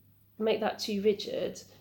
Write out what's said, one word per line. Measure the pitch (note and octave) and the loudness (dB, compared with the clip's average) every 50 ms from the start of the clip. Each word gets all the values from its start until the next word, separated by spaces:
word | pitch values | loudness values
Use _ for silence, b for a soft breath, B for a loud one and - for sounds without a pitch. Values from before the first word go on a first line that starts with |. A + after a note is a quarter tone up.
| - - - _ _ _ _ - | -20 -20 -20 _ _ _ _ -2
make | G#3+ A3 G#3+ G#3 | 2 2 2 2
that | A3 - - - | 2 -2 -2 -2
too | - - G#3 G3 G3 | -4 -2 -2 2 4
rigid, | G#3+ G3+ G#3 - - - - F3 F3+ F#3 - - B B B | 4 2 2 0 -6 -4 -4 -4 -4 -6 -8 -14 B B B